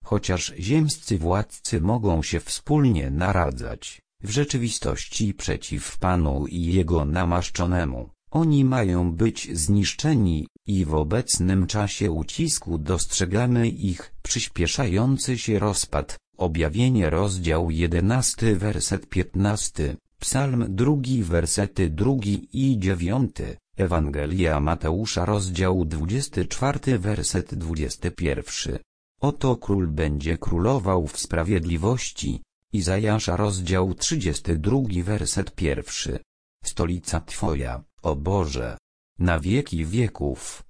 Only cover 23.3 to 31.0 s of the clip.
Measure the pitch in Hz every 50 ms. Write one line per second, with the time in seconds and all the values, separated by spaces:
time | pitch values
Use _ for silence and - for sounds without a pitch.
23.3 | - - - 90 82 - _ _ _ - 95 87 90 82 76 73 71 73 73 73
24.3 | 85 95 90 80 78 71 71 76 85 - - 80 82 92 110 107 - - 87 90
25.3 | 107 107 98 92 90 82 92 92 92 92 87 78 82 78 78 87 104 131 139 -
26.3 | - 101 87 - - - 127 135 143 - - 139 131 107 90 104 104 107 - -
27.3 | - 92 - - - 139 85 80 82 78 76 73 - - - 85 - - 87 76
28.3 | 67 73 - - - - - - - - - _ _ _ _ _ _ _ - 143
29.3 | - - - 135 123 117 - - 101 98 92 82 76 76 80 78 73 73 71 80
30.3 | 85 - - - 87 82 90 110 135 135 92 98 95 90